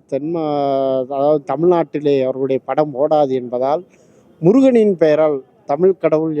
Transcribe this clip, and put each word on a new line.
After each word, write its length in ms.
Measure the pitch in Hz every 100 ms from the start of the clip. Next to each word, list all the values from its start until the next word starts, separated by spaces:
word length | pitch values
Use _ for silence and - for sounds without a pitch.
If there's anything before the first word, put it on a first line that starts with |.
| -
தென்மா-, 340 | 135 151 170 151 147 139 135 135 131 127 139
அதாவது 260 | 147 151 143
தமிழ்நாட்டிலே 640 | 139 170 170 151 147 147 139 131
அவர்களுடைய 340 | 131 135 131 -
படம் 260 | 135 151 127
ஓடாது 300 | 156 151 143 131
என்பதால் 400 | 123 123 135 165 180 _ _ _ _ - 160
முருகனின் 480 | 262 269 233 208 175
பெயரால், 340 | 156 151 156 139 - _ -
தமிழ் 300 | 147 190 185
கடவுள் 320 | 160 156 160 151